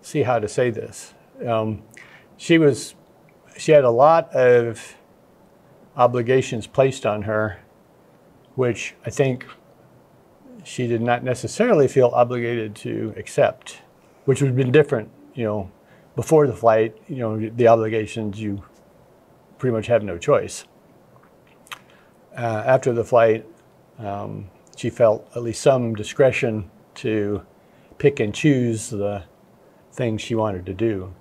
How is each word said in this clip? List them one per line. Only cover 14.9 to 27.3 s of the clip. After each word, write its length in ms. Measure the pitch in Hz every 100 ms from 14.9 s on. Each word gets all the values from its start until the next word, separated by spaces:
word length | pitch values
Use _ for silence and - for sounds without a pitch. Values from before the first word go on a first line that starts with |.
| 127 107 _ -
you 100 | -
know, 260 | 110 104 90 _ _ _ _ -
before 300 | - 160 143
the 80 |
flight, 420 | 110 113 110 113 - _
you 80 | 135
know, 220 | 117 110 110
the 180 | 120 117
obligations, 720 | 113 110 110 107 - 107 101
you 220 | 107 101 - _ _ _ _ _ _ _ _ _
pretty 160 | 127
much 120 | 113 110
have 140 | 117
no 140 | 104 87
choice. 460 | - 127 95 - - _ _ _ _ _ _ _ _ _ _ - _ _ _ _ _ -
Uh, 260 | 117 107 117
after 260 | 131 131
the 120 | 117
flight, 420 | 107 120 117 110 - - _ _ _ -
um, 500 | 107 101 104 104 101 _ _ -
she 140 | 120
felt 380 | - 117 107 - -
at 60 |
least 200 | 117 110
some 320 | 147 131 120
discretion 760 | 110 107 - 135 - 127 107 104 _ _
to 480 | - - 110 104